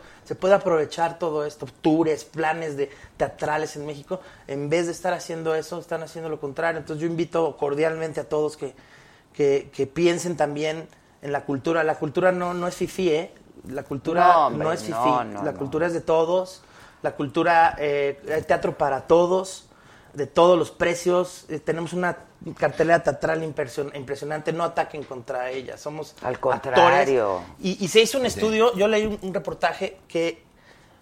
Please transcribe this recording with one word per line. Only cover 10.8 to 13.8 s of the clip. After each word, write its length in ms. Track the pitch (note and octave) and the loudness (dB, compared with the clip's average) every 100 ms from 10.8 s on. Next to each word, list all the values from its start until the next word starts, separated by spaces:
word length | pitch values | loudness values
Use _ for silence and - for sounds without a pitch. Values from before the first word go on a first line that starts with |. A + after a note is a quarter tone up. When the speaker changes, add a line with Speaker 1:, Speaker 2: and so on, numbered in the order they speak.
| D#3+ - _ _ | -10 -20 _ _
Speaker 1:
en 120 | C#3+ | -6
la 120 | C#3+ | -4
cultura. 400 | - C3+ D#3+ E3 | -4 -4 0 0
La 120 | D#3 - | 0 0
cultura 360 | D3+ D#3 F3+ | -2 2 2
no, 220 | F3+ F3 | 2 -2
no 120 | F3 F3 | -4 -4
es 100 | F3 | -4
fifí, 340 | F3 - F3+ | -4 0 2
¿eh? 200 | D3+ F3+ - - - F2+ | 2 -2 -12 -20 -20 -12
La 140 | C3+ | -12